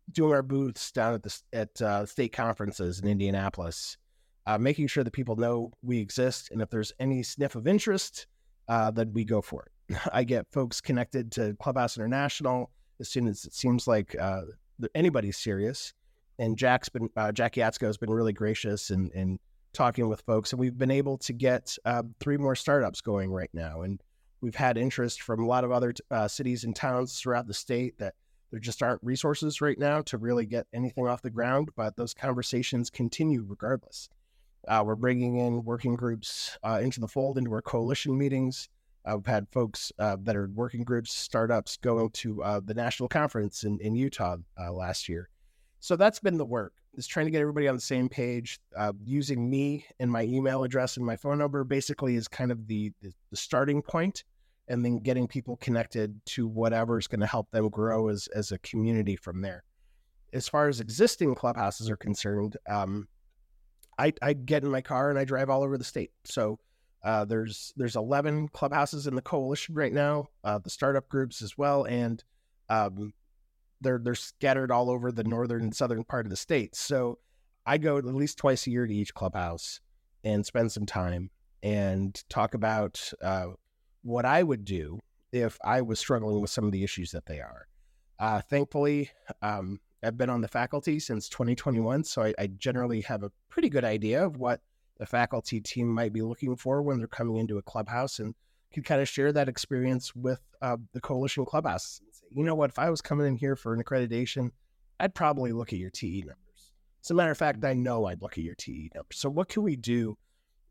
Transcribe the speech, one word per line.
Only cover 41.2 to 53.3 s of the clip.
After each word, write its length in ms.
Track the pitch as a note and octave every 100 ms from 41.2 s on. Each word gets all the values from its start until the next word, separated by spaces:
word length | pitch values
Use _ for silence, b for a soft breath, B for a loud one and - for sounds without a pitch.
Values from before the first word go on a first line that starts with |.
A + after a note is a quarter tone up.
| - B2 A2+ A#2 - -
going 320 | B2+ A2+ A2+
to, 320 | - A#2 G#2+
uh, 180 | G2+ G#2
the 80 | G2
national 380 | G#2+ A#2+ - B2
conference 540 | E3 D3+ A#2 G#2 -
in, 140 | G#2+ G#2
in 140 | G#2+
Utah, 420 | A2+ C3+ - F2+ F2 E2+ -
uh, 140 | F2
last 340 | F2+ F2+ F2+ -
year. 220 | E2+ F2 _ _ _ _ _
So 140 | - F3
that's 240 | G3+ A3
been 160 | G3+ E3+
the 80 |
work, 300 | C3 A#2+ G2 - _
is 140 | C#3 -
trying 180 | D#3+
to 60 | D#3
get 100 | D#3
everybody 260 | D3 D3 C#3+
on 80 |
the 60 | B2+
same 260 | - B2+ B2+
page. 500 | - B2 A#2+ A#2 - _ -
Uh, 160 | G#2 G2+
using 460 | G#2 C#3+ C#3+ C3 A#2+
me 380 | C3+ C#3+ D3 - -
and 140 | B2
my 120 | A#2
email 380 | A2+ C3 C3+ C3
address 360 | C3 C3 B2+ -
and 80 | A#2+
my 100 | A2+
phone 220 | C#3 D3
number 260 | D3 C#3
basically 520 | C3 C#3 C3+ C#3+ C3 A#2+
is 120 | A2
kind 240 | - B2+
of 140 | A#2 A2
the, 260 | G#2+ G#2+ -
the, 140 | G2+ - _